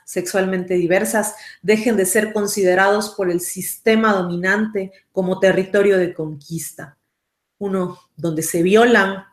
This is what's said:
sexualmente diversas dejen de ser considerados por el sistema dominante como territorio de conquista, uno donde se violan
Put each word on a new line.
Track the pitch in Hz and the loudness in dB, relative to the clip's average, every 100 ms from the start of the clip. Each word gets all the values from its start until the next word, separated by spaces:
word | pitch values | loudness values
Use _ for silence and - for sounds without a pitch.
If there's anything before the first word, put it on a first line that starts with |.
sexualmente | - 185 175 196 190 185 180 | -10 -8 -4 -2 -2 -2 -2
diversas | 180 170 185 214 220 208 - - - | -2 2 0 0 -2 -4 -8 -18 -6
dejen | 175 214 247 208 | 0 0 2 0
de | 185 | 2
ser | 220 214 | 0 0
considerados | 214 202 208 185 185 196 208 214 | -2 -2 0 2 4 4 2 -2
por | - 185 | -4 -2
el | 175 | -2
sistema | - 185 180 - 226 220 220 | -6 -10 -10 -4 0 2 2
dominante | 196 180 175 185 202 214 214 190 - _ | 2 -2 -2 0 0 -2 -4 -8 -12 _
como | - 185 185 | -4 -2 2
territorio | 190 180 190 208 202 190 | 2 2 0 2 4 2
de | 175 | 0
conquista, | - 156 151 - 165 143 - 143 _ _ _ _ _ _ - | -4 -10 -10 -10 -10 -10 -14 -20 _ _ _ _ _ _ -10
uno | 202 190 180 180 _ - | -4 -4 -4 -8 _ -8
donde | 165 156 | -4 -4
se | 160 175 | -2 0
violan | 175 208 240 220 190 196 - | 4 4 6 4 2 -4 -14